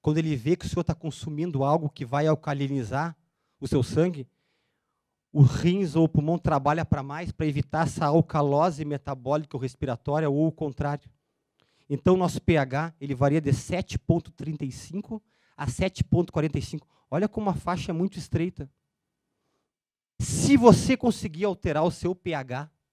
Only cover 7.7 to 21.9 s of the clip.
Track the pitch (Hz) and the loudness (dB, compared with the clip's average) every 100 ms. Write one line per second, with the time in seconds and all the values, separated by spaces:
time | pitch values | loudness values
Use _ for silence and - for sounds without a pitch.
7.7 | 156 165 - 151 160 160 156 147 143 175 | -2 -2 0 2 4 2 0 0 2 0
8.7 | 143 147 143 - 131 123 151 151 131 127 | -2 -8 -8 -8 -8 -2 -2 -2 -8 -8
9.7 | - 131 117 - 147 156 139 160 160 151 | -6 -6 -6 -4 -2 0 2 0 0 -8
10.7 | - 143 147 - _ _ _ _ _ _ | -4 -4 -4 -10 _ _ _ _ _ _
11.7 | _ _ 143 - 185 175 - - 160 131 | _ _ -2 2 4 2 0 2 2 2
12.7 | 135 165 _ 139 131 139 156 143 139 - | -4 -4 _ -8 0 2 2 0 -2 -2
13.7 | 175 - - - 165 - _ 151 151 135 | -6 -4 -8 -2 -4 -4 _ -10 -8 -8
14.7 | - - 180 202 220 _ _ _ - 143 | -10 -12 -12 -10 -14 _ _ _ -8 -6
15.7 | - 185 - - 170 175 165 156 143 - | -2 -4 -2 0 2 2 -2 -2 -2 -6
16.7 | 156 _ _ _ 151 214 220 208 156 - | -10 _ _ _ -2 -2 -2 -2 -2 -4
17.7 | 175 - 165 185 - - 170 175 - 139 | -4 -4 -2 -2 -4 -4 -2 -2 -6 -16
18.7 | _ _ _ _ _ _ _ _ _ _ | _ _ _ _ _ _ _ _ _ _
19.7 | _ _ _ _ - - - - 277 233 | _ _ _ _ -8 -4 0 4 8 8
20.7 | 185 - 262 247 - 214 156 202 185 180 | 8 4 2 0 -2 -6 -4 -4 -2 -2
21.7 | 151 170 | 2 0